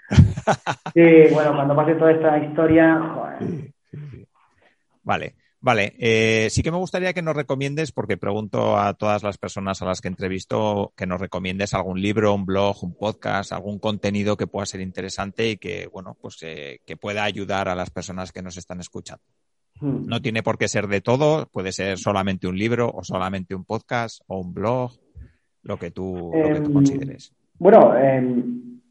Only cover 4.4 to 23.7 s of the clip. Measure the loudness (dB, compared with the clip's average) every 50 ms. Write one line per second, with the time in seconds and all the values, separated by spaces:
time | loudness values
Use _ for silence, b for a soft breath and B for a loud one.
4.4 | _ _ _ _ _ _ _ _ _ _ _ _ _ -4 -4 -4 -4 -8 -12 _
5.4 | _ _ _ _ 0 2 2 2 2 0 -4 -2 0 2 2 4 4 4 2 2
6.4 | 2 2 0 0 -2 0 -2 -4 -4 -4 -4 -4 -4 -2 -4 -4 -4 -4 -4 -4
7.4 | -4 -4 -4 -4 -4 -4 -4 -4 -6 -6 -6 -8 -4 -4 -4 -4 -2 -4 -4 -4
8.4 | -6 -4 -2 0 2 2 2 2 2 0 0 -2 -2 -2 0 0 -2 -6 -6 -8
9.4 | -10 -10 -8 -6 -6 -6 -6 -4 -4 -4 -6 -4 -6 -8 -8 -6 -6 -6 -6 -6
10.4 | -6 -4 -2 -2 0 0 0 -2 -2 -4 -6 -8 -6 -6 -4 -6 -6 -6 -6 -6
11.4 | -6 -6 -4 -4 -4 -2 -2 -4 -4 -4 -4 -4 -2 -2 0 2 2 2 2 0
12.4 | -2 -2 -2 0 0 0 -2 -4 -8 -10 -8 -6 -6 -6 -6 -4 -6 -4 -4 -4
13.4 | -4 -6 -8 -10 -8 -10 -10 -6 -4 -4 -4 -2 -4 -2 -2 -2 0 -2 -2 -2
14.4 | -4 -6 -6 -6 -8 -6 -8 -10 -10 -10 -10 -10 -10 -10 -8 -8 -8 -8 -4 -4
15.4 | -2 -2 -2 -4 -8 -10 -10 -10 -12 -12 -14 -16 -16 -16 -18 -18 -18 -18 -18 -16
16.4 | -16 -14 -14 -14 -14 -16 -16 -18 _ -18 -16 -12 -8 -6 -4 -2 -4 -4 -4 -6
17.4 | -6 -4 -4 -2 -2 -2 -4 -4 -6 -8 -8 -12 -12 -10 -10 -12 -12 -12 -12 -14
18.4 | -14 -14 -14 -16 -14 -14 -14 -14 -14 -14 -16 -16 -16 -16 -20 -20 _ _ _ _
19.4 | _ _ _ _ _ _ _ -8 -6 -6 -4 -4 -6 -6 -6 -4 -4 -4 -4 -2
20.4 | -2 -2 -2 0 -2 -2 0 -2 -2 -2 -2 -2 0 0 0 2 2 2 2 0
21.4 | -2 -6 _ -8 -6 -6 -6 -4 -4 -4 -4 -2 -2 0 0 0 0 0 -2 -4
22.4 | -4 -4 -4 -2 -2 0 0 0 -2 -2 -4 -6 -8 -6 -4 -4 -4 -4 -4 -6
23.4 | -8 -8 -10 -10 -8 -8